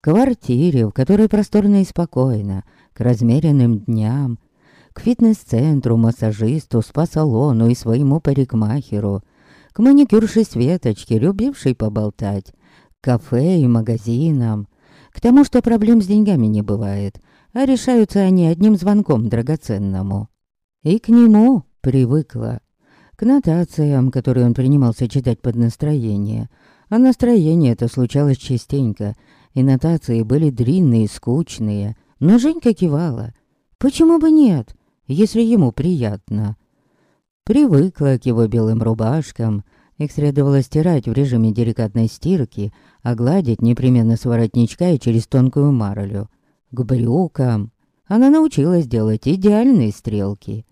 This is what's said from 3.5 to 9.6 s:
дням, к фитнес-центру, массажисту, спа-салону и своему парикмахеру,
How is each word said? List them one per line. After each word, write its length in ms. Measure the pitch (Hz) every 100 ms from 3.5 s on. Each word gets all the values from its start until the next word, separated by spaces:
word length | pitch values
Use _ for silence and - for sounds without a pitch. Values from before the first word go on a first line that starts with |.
| 143 120 110
дням, 580 | - 110 107 131 135 117 _ _ _ _ _
к 80 | -
фитнес-центру, 960 | - 247 226 220 - 117 147 147 127 117
массажисту, 880 | 113 117 110 104 110 156 - 113
спа-салону 840 | - - 165 160 156 113 147 113 117
и 60 |
своему 460 | 123 120 117 139 147
парикмахеру, 1000 | 147 139 131 113 107 131 131 104 104 98 - _ _ _